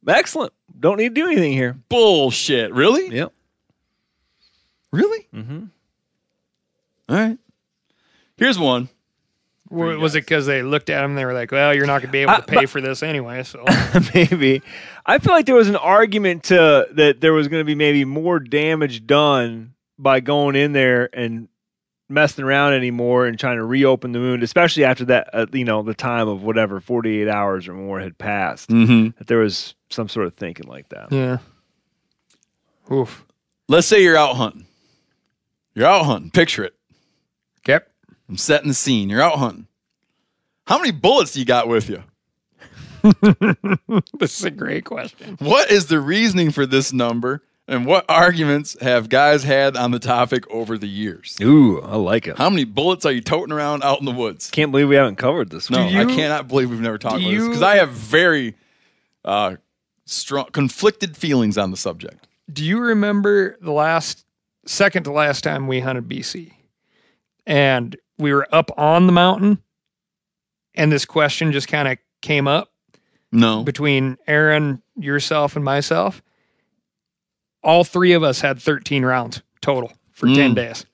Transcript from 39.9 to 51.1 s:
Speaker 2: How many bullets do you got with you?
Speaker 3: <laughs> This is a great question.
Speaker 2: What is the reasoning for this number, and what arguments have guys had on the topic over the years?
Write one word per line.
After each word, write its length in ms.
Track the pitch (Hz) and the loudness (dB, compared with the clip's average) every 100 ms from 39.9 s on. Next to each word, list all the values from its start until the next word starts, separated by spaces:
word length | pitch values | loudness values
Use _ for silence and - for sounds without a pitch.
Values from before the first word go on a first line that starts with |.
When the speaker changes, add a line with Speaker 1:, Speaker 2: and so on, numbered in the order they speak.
| _ _ _ _ _ _ _ - | _ _ _ _ _ _ _ -2
Speaker 2:
How 120 | 285 | -2
many 140 | 339 | 0
bullets 420 | 160 185 269 175 | 0 2 2 0
do 60 | 139 | -4
you 60 | 127 | 0
got 220 | 123 117 | 0 2
with 220 | 113 107 | -2 -2
you? 140 | 90 98 _ _ _ _ _ - - - - | -10 -14 _ _ _ _ _ -20 -20 -20 2
Speaker 3:
<laughs> 200 | 214 - 208 - 220 - 196 196 - 214 - 294 | 4 6 4 4 0 -2 -4 -6 -2 -4 -4 -6
This 200 | 127 - | -6 -4
is 40 | 180 | -10
a 60 | |
great 340 | 147 147 147 - | -8 -10 -10 -10
question. 520 | 143 - _ - 196 | -14 -14 _ -20 -10
Speaker 2:
What 300 | 143 269 - | 0 2 4
is 160 | 208 156 | 2 2
the 120 | 160 | -2
reasoning 520 | 139 190 226 180 165 | 0 0 0 2 0
for 140 | 143 135 | 0 0
this 260 | 131 131 | 0 0
number, 520 | 131 120 117 123 151 _ _ - | -2 -2 -2 -4 -6 _ _ -8
and 180 | 127 127 | -6 0
what 200 | 185 - | 0 4
arguments 680 | 160 175 175 151 143 147 - | 4 4 4 0 0 -4 -6
have 260 | 131 123 110 | 0 0 2
guys 340 | 127 143 147 | 2 4 4
had 340 | 139 139 139 131 | 2 2 2 0
on 140 | 123 | -2
the 80 | 120 | -2
topic 460 | 123 123 123 127 - | -2 0 0 -2 -4
over 280 | 110 110 110 | -10 -6 -6
the 100 | 101 | -8
years? 500 | 98 107 | -8 -8